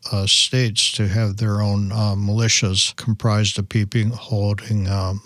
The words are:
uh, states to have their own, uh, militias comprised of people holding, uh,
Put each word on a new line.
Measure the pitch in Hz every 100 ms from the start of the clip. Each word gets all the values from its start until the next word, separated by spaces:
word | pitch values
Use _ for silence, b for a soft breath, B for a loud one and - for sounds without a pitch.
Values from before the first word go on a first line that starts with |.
| -
uh, | 104 95
states | - - 131 120 101 -
to | - 101
have | 107 110 98
their | 110 104
own, | 104 101 98
uh, | 107 104
militias | 98 101 107 113 - 101 92 - -
comprised | - 104 117 107 104 -
of | 95
people | 113 101 120 110
holding, | 120 - 104 104 101 110 104 95
uh, | 98 95 98